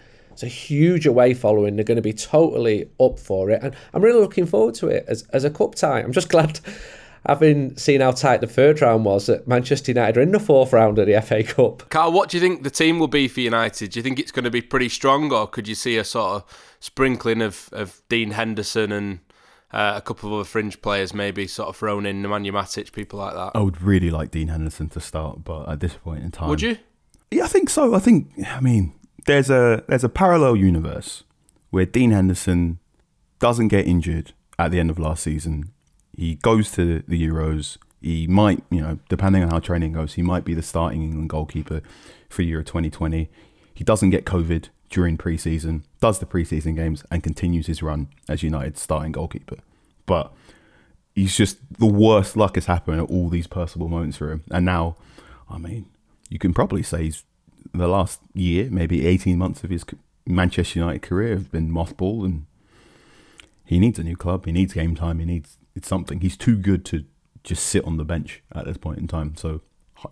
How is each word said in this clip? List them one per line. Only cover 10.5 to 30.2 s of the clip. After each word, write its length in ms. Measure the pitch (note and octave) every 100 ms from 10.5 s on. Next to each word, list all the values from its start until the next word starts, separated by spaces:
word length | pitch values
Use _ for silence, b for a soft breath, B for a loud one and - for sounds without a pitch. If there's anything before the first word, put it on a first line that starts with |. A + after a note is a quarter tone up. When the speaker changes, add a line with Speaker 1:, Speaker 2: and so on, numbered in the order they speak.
| C3+ B2+
Speaker 1:
round 260 | A#2 A2 G#2+
of 80 | G2+
the 80 | G#2
F 160 | -
A 100 | A2
Cup. 460 | G#2+ - A#2+ - -
Speaker 2:
Carl, 220 | D#3 E3+
what 160 | F3+ F#3
do 60 | F3
you 40 |
think 220 | F#3 D3+
the 80 | C#3
team 280 | - D#3+ E3
will 100 | D3
be 200 | C#3+ C3
for 120 | C3
United? 500 | A#2+ A#2 A2+ - G2+
Do 80 | A#2
you 40 |
think 160 | C3 C3
it's 140 | -
gonna 160 | B2+ A#2+
be 120 | A#2+
pretty 260 | - C3+ A#2+
strong, 420 | - C#3 C#3+ D3+
or 140 | A#2 G#2+
could 220 | B2 G#2
you 60 |
see 220 | G#2+ B2 A2+
a 60 |
sort 320 | G#2 A#2 F#2+ G2+
of 80 | - b b b
sprinkling 600 | - - C3 A#2 A#2 A2+
of, 260 | G#2+ - -
of 280 | G#2+ F#2+ - -
Dean 220 | A#2 G#2
Henderson 600 | G2 A2 G#2+ G2+ A2+ G#2+
and, 280 | G#2 G2+ F2+ _ b b b b
uh, 220 | A2 G#2 G#2
a 40 |
couple 280 | - G#2+ G#2
of 40 |
other 100 | G#2
fringe 360 | F#2+ A2 G#2 -
players 320 | G2+ G2+ F#2+
maybe 320 | G#2 G2+ F#2+ F#2+
sort 220 | - G#2
of 80 | -
thrown 300 | G#2+ G#2 G2+
in, 160 | G2
Nemanja 300 | G2 G#2 G2+
Matic, 400 | G2+ G2 G#2+ -
people 260 | G#2+ G#2 G2+
like 160 | G2
that? 180 | F#2 F#2
Speaker 3:
I 60 | A2
would 200 | G2 E2
really 280 | G2 F#2+ E2+
like 200 | D#2+ D2+
Dean 180 | D#2+ D#2
Henderson 400 | D#2+ D#2 - D#2
to 100 | E2
start, 440 | - D#2 D#2 -
but 240 | E2+ D#2 -
at 120 | D2+
this 140 | F2
point 300 | - E2+ D#2
in 60 | E2+
time 180 | - D#2
Speaker 2:
Would 140 | D2+
you? 160 | A3+ A3 _ _ _ _ -
Speaker 3:
Yeah, 140 | F4
I 40 | E4
think 200 | F#4+ F4+
so. 240 | - B3+
I 40 | F#3+
think, 320 | B3 F3+ - - -
I 140 | C3
mean, 320 | B2+ A2+ E2 - - _
there's 240 | - C#3+ C3
a, 360 | B2+ A#2+ A2 -
there's 160 | B2+
a 40 | A#2+
parallel 480 | -